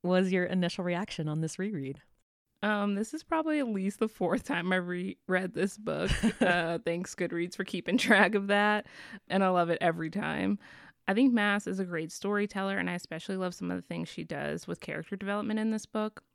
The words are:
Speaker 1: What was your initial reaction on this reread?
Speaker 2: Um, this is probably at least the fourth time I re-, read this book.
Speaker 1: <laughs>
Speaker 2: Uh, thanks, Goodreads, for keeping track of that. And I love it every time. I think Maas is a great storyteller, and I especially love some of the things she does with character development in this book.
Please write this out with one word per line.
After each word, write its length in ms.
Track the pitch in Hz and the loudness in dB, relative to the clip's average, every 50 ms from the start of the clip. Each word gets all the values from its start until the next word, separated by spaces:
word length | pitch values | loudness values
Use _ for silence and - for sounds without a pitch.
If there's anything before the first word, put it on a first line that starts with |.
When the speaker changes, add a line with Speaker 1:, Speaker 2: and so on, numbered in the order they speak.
Speaker 1:
What 200 | - 175 180 185 | 2 4 4 4
was 100 | 190 185 | 4 4
your 120 | 190 185 180 | 2 2 2
initial 380 | - 185 185 175 175 - - | 2 0 0 0 0 -2 -4
reaction 460 | 175 180 175 175 208 - - - 156 156 | -4 -2 -2 -2 -4 -6 -6 -4 -4 -2
on 140 | 151 160 | -2 -2
this 160 | 160 160 - - | -2 -4 -4 -6
reread? 420 | 185 214 214 151 135 131 139 135 _ _ _ _ _ _ _ _ _ _ _ _ | -6 -4 -4 -6 -6 -6 -8 -10 _ _ _ _ _ _ _ _ _ _ _ _
Speaker 2:
Um, 320 | - 208 214 208 202 202 202 | -2 0 0 0 0 0 0
this 180 | 196 220 - | -2 -4 -4
is 100 | - 320 | -6 -12
probably 360 | - - 330 320 311 320 302 302 | -4 -2 -2 0 0 0 0 0
at 100 | 277 233 | 0 0
least 300 | 214 190 190 196 - - | -2 -2 -2 -2 0 0
the 100 | 220 220 | -2 -2
fourth 360 | - - 185 165 170 247 - | 0 -2 0 0 0 0 0
time 280 | - - 170 175 185 | -2 -2 -2 2 2
I 40 | 185 | 0
re-, 420 | 185 175 180 180 180 180 190 185 _ _ - | 0 0 -2 -6 -4 -4 -6 -8 _ _ 0
read 240 | 185 180 190 180 | 0 0 0 -2
this 240 | - - 185 196 - | -2 -2 -2 -2 -2
book. 340 | - 214 - 156 - 175 196 - - - | -6 -6 -4 -2 0 2 0 2 4 2
Speaker 1:
<laughs> 140 | 226 - - | 2 4 4
Speaker 2:
Uh, 380 | 240 180 175 175 165 165 170 165 - | 4 4 4 2 2 0 -2 -2 -2
thanks, 280 | 170 170 175 185 - - | -2 -2 -2 -4 -6 -4
Goodreads, 400 | - 180 170 170 170 170 180 - | -4 -4 -2 -2 -2 -4 -4 -4
for 100 | - 185 | -6 -6
keeping 340 | - - 214 - - 185 254 | -4 -4 -4 0 0 2 2
track 360 | - - 220 196 - 254 220 | 6 6 8 8 8 8 6
of 120 | 202 196 | 2 2
that. 400 | 196 202 202 208 208 208 208 - - - - - - - 190 _ _ | 4 4 4 4 4 2 0 -2 -8 -20 -20 -18 -16 -16 -18 _ _
And 160 | - 190 190 | 2 4 4
I 40 | 185 | 4
love 200 | 185 175 170 165 | 4 4 4 2
it 80 | 170 - | 0 2
every 260 | - 170 165 170 160 160 | 2 2 2 0 -4 -4
time. 500 | 160 202 160 156 156 - 185 196 208 - - - - - - - _ _ _ | -4 -4 -2 -2 -2 0 0 0 0 -2 -4 -18 -20 -20 -20 -20 _ _ _
I 60 | - | 0
think 220 | 196 220 269 269 240 | 4 4 6 6 6
Maas 320 | 220 208 208 202 202 - | 4 4 4 2 2 0
is 140 | 180 190 190 | -4 -4 -4
a 40 | 190 | -4
great 260 | 175 175 160 165 160 | -4 -4 -6 -6 -6
storyteller, 680 | - - - 196 208 202 208 202 - 196 196 196 196 196 | -10 -6 -2 0 0 0 0 -2 -2 -4 -2 -2 -2 -2
and 100 | 180 180 | -2 -2
I 60 | 175 | -4
especially 420 | 175 - _ 160 165 - - 190 | -6 -8 _ -10 -10 -6 -6 -4
love 180 | 190 185 180 180 | -2 -4 -4 -4
some 160 | - 180 175 | -6 -6 -6
of 60 | 180 | -6
the 100 | 180 170 | -6 -6
things 220 | _ 165 170 170 - | _ -6 -6 -6 -8
she 160 | - - 160 | -8 -10 -8
does 420 | 160 156 143 143 147 151 170 - | -8 -6 -6 -4 -4 -6 -6 -6
with 140 | - 175 - | -8 -10 -10
character 360 | - - 151 156 165 - 202 | -8 -10 -8 -10 -8 -10 -10
development 440 | 190 202 196 202 208 208 214 214 214 | -8 -6 -6 -4 -4 -4 -4 -2 -2
in 100 | 214 220 | 0 -2
this 140 | 220 220 - | -2 -2 -6
book. 380 | _ - 220 214 214 _ - _ _ | _ -4 -4 -4 -4 _ -12 _ _